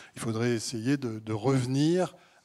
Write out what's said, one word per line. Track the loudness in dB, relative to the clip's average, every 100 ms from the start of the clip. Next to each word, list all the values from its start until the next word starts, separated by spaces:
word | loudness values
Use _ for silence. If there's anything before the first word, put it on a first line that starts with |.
| -18
il | -8
faudrait | -4 0 0
essayer | 0 -2 -2 0 0
de, | -2 -6
de | -6
revenir | -2 2 2 2 2 2 2 0 -6 -20 _